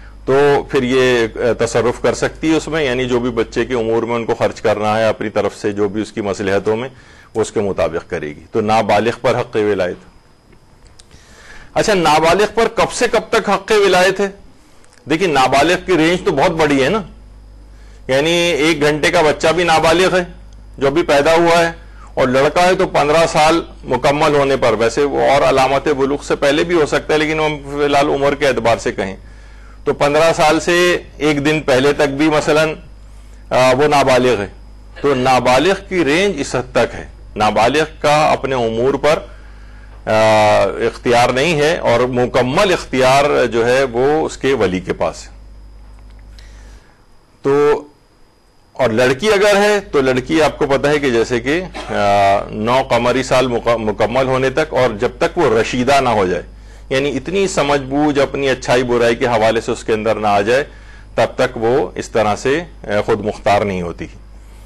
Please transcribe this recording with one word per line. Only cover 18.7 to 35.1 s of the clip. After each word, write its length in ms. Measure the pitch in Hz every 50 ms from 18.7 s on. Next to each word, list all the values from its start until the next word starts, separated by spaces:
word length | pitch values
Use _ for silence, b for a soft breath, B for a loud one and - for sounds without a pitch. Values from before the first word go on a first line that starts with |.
| 170 143
घंटे 300 | 147 147 151 151 143 170
का 100 | 160 175
बच्चा 300 | 160 151 147 - - 160
भी 120 | 160 175 175
नाबालिग 520 | 165 160 156 156 165 165 170 190 180 165
है 220 | 185 175 170 - - - - - - - - - -
जो 80 | 127 139
अभी 160 | 139 170 175
पैदा 320 | - 147 143 143 160 165
हुआ 200 | 170 170 170 170
है, 200 | 170 170 170 165 B B B B B B B B -
और 120 | 135 127
लड़का 320 | 123 135 139 147 - 180
है 140 | 180 180 185
तो 100 | 185 185
पन्द्रह 400 | 147 147 156 143 147 151 165 165
साल 380 | - - 165 151 156 170 165 - - - - -
मुकम्मल 500 | 139 127 123 - 143 143 147 156 156 147
होने 200 | 143 139 139 135
पर, 200 | 127 127 120 110
वैसे 280 | 104 113 117 - 147 143
वो 180 | 143 135 135
और 200 | 135 135 135 143
अलामत 480 | 147 143 135 135 131 131 139 135 - 160
बुलूग 320 | 147 131 135 135 143 143
से 140 | - - 170
पहले 280 | - 147 143 139 156 170
भी 120 | 170 180
हो 100 | 170 147
सकता 280 | 123 151 143 - - 156
है, 60 | 151
लेकिन 200 | 156 151 156 156
हम 180 | 156 151 151 143
फिलहाल 520 | 139 139 143 143 147 143 143 143 143 151
उम्र 260 | 147 139 139 143 139
के 100 | 135 147
एतबार 340 | 139 123 117 113 117 113 104
से 120 | - 123
कहें 260 | 110 - 101 98 98 - b b b b b b b b b b b b b
तो 80 | 151 135
पन्द्रह 380 | - 147 143 147 151 165 165
साल 280 | 160 165 160 151 160 160
से 480 | 156 180 175 175 180 180 175 - - - - -
एक 220 | 143 151 151 143 139
दिन 180 | 156 151 156
पहले 320 | 139 139 131 127 135 143 147
तक 140 | 135 151 139
भी 220 | 135 135 156 160
मसलन, 400 | 156 151 - 170 147 151 160 156 156 - - - - - b b b b b b b b b -
अ, 220 | 123 123 127 131 127
वो 140 | 127 147 147
नाबालिग 520 | 147 139 135 135 127 123 123 127 117 101
है। 140 | 101 92 - - - - - - - - - -
तो 140 | - 143